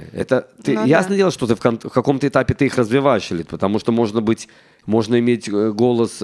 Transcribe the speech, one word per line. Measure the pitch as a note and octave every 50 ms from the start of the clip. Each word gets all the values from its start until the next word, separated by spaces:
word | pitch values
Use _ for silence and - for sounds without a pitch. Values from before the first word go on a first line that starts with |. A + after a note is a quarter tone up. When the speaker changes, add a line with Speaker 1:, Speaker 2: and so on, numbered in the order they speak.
| D2+ D#2+ -
Speaker 1:
да. | E2+
Speaker 2:
это | - - C3 B2 - - _ _ -
ты, | - C3
Speaker 1:
Ну | A2 A2
Speaker 2:
ясное | B2+ D3+ F3 F#3 F#3
Speaker 1:
да. | G3+ G3
Speaker 2:
дело, | G3 F3
что | - - C3 A2
ты | A#2
в | -
кон-, | - B2+ A#2 A2
в | - -
каком-то | - C3 A#2 C#3 C#3 C3 C#3+ C#3
этапе | - C#3 B2+ - C3
ты | - C#3+ B2
их | - B2+
развиваешь, | A#2+ G2+ A#2 C#3 C3+ C#3+ B2 G2+ - -
Лид, | G2 E2 E2 -
потому | - D#2 F#2+ F#2+ G#2 G#2+
что, | - -
может | A#2 A#2 A#2 G#2 G#2 A#2
быть, | A2 A2 A2+ - - - - - _ _ _ _ -
можно | - G#2 A#2 A2 G2+ B2 A#2+
иметь, | A#2+ A#2+ A#2+ G#2+ - A2
э, | G2+ G#2 G#2+ A2
голос | G#2+ G#2+ A#2+ B2 B2 A#2 A#2 G#2 - -